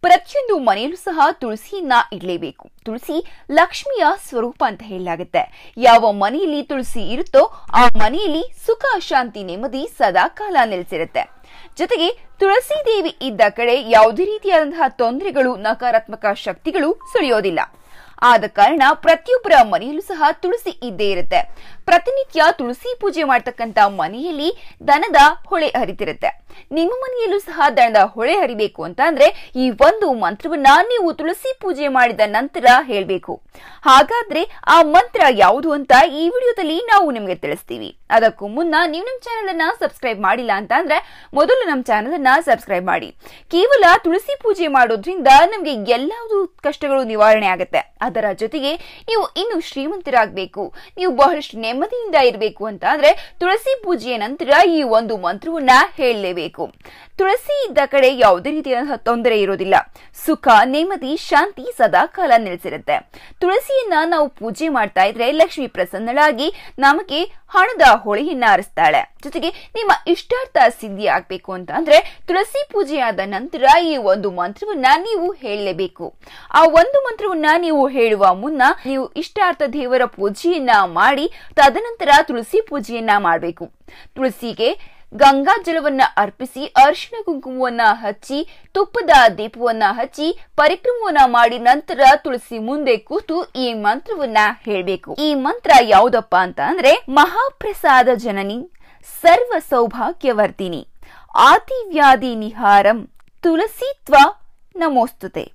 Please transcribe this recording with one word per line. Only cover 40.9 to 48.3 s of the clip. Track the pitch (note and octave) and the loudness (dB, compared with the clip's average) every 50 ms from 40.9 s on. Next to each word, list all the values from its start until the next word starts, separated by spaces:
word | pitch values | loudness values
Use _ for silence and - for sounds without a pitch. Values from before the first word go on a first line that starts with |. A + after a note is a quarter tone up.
| D4+ E4+ - - - - - - - | -2 -4 -4 -8 -20 -20 -20 -8 -2
ಮೊದಲು | C4+ D4+ E4+ B4 C5 B4 F#4 | -2 2 2 2 0 0 -2
ನಮ್ | D4+ C4 B3 | -4 -4 -2
ಚಾನೆಲ್ | - A#3 G#3+ G#3+ B3 D#4+ | -2 -2 -2 -2 -4 -6
ಅನ್ನ | F4 C#4 B3+ B3+ C#4+ E4 | -2 2 2 2 2 2
ಸಬ್ಸ್ಕ್ರೈಬ್ | D4+ A#3+ A3 - - G3 F3+ F3+ | 0 -2 -2 -2 -4 -4 -4 -2
ಮಾಡಿ. | F#3 F3+ E3+ - G2 - - _ - - - _ _ | -2 -4 -4 -4 -8 -18 -20 _ -20 -20 -20 _ _
ಕೇವಲ | - E4+ F#4 B4 C#5 C5 G4+ E4+ F4 G#4 - | 0 0 2 4 4 4 6 6 4 4 2
ತುಳಸಿ | F4 E4 F#4+ - - C#5 C#5 - | 0 -2 -2 -4 -6 -10 -6 -2
ಪೂಜೆ | A4+ G4+ - F4+ D#4 | -4 -2 -2 -2 -4
ಮಾಡೋದ್ರಿಂದ | C#4 C4+ B3 A#3 A3+ A3 G3 D#4+ F#4 F#4+ C#4+ - - C#4 E4 | 0 0 0 0 0 -4 -6 -8 -8 -2 4 6 8 8 6
ನಮ್ಗೆ | F4 A4 G#4+ F4 D#4 C#4+ | 6 0 -4 -6 -6 -6
ಎಲ್ಲಾವುದು | A3 G3+ F#3 G#3 A#3 C4 D4+ G#4+ A#4 A#4 A4+ A4 G4 G4 F4 _ _ - | -6 -2 -2 -2 -2 -2 -6 -8 -10 -8 -4 -4 -2 -2 -4 _ _ -6
ಕಷ್ಟಗಳು | D4 D4 - - C#4+ C#4 C4+ C4 | -6 -6 -6 -4 -2 -2 -2 -2
ನಿವಾರಣೆ | A3+ A3 G#3+ G#3 G#3+ G#3+ A3 G#3+ G3 | -4 0 2 4 4 4 4 2 -2
ಆಗುತ್ತೆ. | F#3 F3 F3+ - - E3 - _ _ _ | -2 -4 -6 -4 -4 -4 -4 _ _ _
ಅದರ | - B3 B3 A3+ G#3+ G#3 | -8 -6 -6 -4 -4 -4